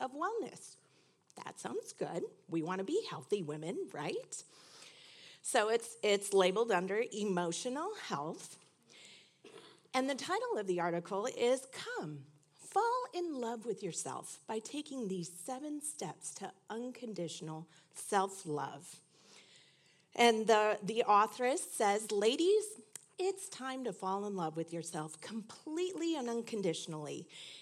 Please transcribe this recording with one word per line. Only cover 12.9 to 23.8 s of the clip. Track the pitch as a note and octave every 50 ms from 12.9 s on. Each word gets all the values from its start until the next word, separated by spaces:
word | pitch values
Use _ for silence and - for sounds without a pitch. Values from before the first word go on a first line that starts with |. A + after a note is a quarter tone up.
| A#4+ B4+ B4 B4+ -
in | F4 F4 E4+ D4+ C4
Love | A#3+ A3+ A#3+ A#3 G#3
with | A#3+ G3+ F#3 G#3+
Yourself | F3+ D#3 - - C#3 B2+ - - - - - - -
by | A3 G#3+
Taking | G#3+ - - D4 D4 - C4+ C4+ A#3+
These | F#3+ F#3+ F#3+ E3+ - - - -
Seven | - B3+ B3+ C#4+ D4+ D4 D4+
Steps | - - - - G#3+ E3 C#3+ - - - -
to | - G3+ F#3 - _ _ -
Unconditional | G#3 A3+ A#3+ B3+ B3 - B3+ A#3 G#3+ F3 F3 D#3+ D#3+ - - D#3+ D#3+ D#3 E3 - - - - _ -
Self-Love. | - - - - G3+ F#3+ C#4 G4 - - F3 D3 D3 C#3 C3+ - C#3 - - - - - _ _ _ - - - - - - - - - _ _ _ _ _ _ _ _ _ -
And | - A#3+ A#3+ A3+ A3 A3 G3+
the, | A3+ G#3+ G#3+ G#3+ G#3 - -
the | F3+ A3+ A3+ -
authoress | - G#3 G3+ G#3+ G#3+ - - B3 B3 C4+ F4+ - - -
says, | - A#3 G3+ G3+ G#3+ A3 G#3
"Ladies, | G#3+ G3+ G3+ A3 B3+ D#4 E4+ F4+ G#4 G#4+ G4+ - - - - - - - _ _ _ -
it's | F4+ F#4+ F#4+ F#4+ - -
time | - - B3+ C4 C4 C4